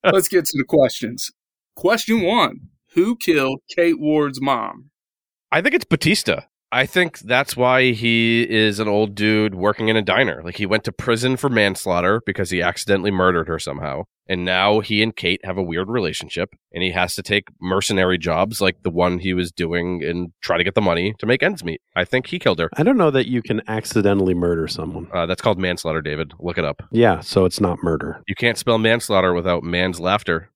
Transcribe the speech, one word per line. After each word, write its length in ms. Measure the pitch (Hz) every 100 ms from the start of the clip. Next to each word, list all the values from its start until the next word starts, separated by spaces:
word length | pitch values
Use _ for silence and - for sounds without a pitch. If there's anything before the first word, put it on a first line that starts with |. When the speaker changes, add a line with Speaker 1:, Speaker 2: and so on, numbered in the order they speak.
Speaker 1:
Let's 240 | 190 190 180
get 160 | 185 151
to 120 | 139
the 60 |
questions. 640 | 131 156 131 - 107 - - _ _ _ _ -
Question 460 | 180 220 - 226
one. 380 | 180 226 156 - - _ _
Who 220 | - 196 240
killed 440 | - 156 131 135 _
Kate 240 | - 170 160
Ward's 400 | 151 151 147 131
mom? 500 | 135 123 107 - 135 _ _ _ _ _ _
Speaker 2:
I 80 | 151
think 120 | 220
it's 100 | 285
Batista. 580 | - 160 160 - - 76 - _ _
I 140 | 120 135
think 320 | 185 170 -
that's 380 | 104 123 143 -
why 340 | 123 127 127
he 540 | 113 117 117 113 117 120
is 300 | 110 107 101
an 80 | 107
old 300 | 104 107 101
dude 400 | 107 107 107 92
working 320 | 98 101 110
in 80 | 110
a 60 |
diner. 380 | 95 98 123 67
Like, 120 | 82 92
he 100 | 101
went 180 | 107
to 80 | -
prison 440 | - - 113 127 131
for 120 | 143
manslaughter 760 | 117 101 95 101 87 90 113
because 260 | - 95 90
he 120 | 90
accidentally 480 | 87 - - 98 98
murdered 380 | 95 92 87 80
her 100 | 80
somehow. 460 | - 71 76 67 - _ -
And 160 | 92
now 340 | 90 92 101 107
he 240 | 107 107
and 120 | 113 -
Kate 240 | 90 95
have 140 | 92 92
a 60 |
weird 240 | 87 82 95
relationship, 680 | 120 87 78 71 - - _ _
and 120 | 85
he 80 | 90
has 240 | 87 90 -
to 80 |
take 240 | - 104 - _
mercenary 580 | 90 95 - 98 92 90
jobs 420 | 85 82 101 -
like 240 | 95 -
the 60 | 92
one 280 | 85 90 90
he 160 | 95
was 160 | 92 87
doing 540 | - 85 87 87 90
and 260 | 73 85 90 _
try 160 | - 87
to 40 |
get 140 | 90 113
the 40 |
money 320 | 98 85 95 107
to 80 | 107
make 160 | 127
ends 220 | - 190
meet. 160 | 87 80 _ -
I 80 |
think 240 | 90 131 -
he 100 | 180
killed 220 | 127 85
her. 100 | 82 -
Speaker 3:
I 80 |
don't 120 | 175 262
know 140 | 160
that 160 | 135 123
you 160 | 123
can 200 | - 110 -
accidentally 680 | 110 - 110 101 98 92
murder 340 | 90 87 85 78
someone. 400 | - 78 80 85
Speaker 2:
Uh, 140 | 87 85
that's 160 | 92
called 160 | 117 92
manslaughter, 420 | 92 87 85 80
David. 320 | 73 76 76 -
Look 180 | 87 87
it 60 |
up. 180 | 78 71 -
Speaker 3:
Yeah, 260 | 113 117 85
so 280 | - 98 92
it's 140 | -
not 220 | 95 85
murder. 400 | 87 78 80 - -
Speaker 2:
You 80 | 98
can't 200 | 120 110
spell 200 | - 113
manslaughter 560 | 110 117 - 98 92
without 300 | 87 90 87
man's 340 | 78 87 92 85
laughter. 520 | 87 104 - 82 87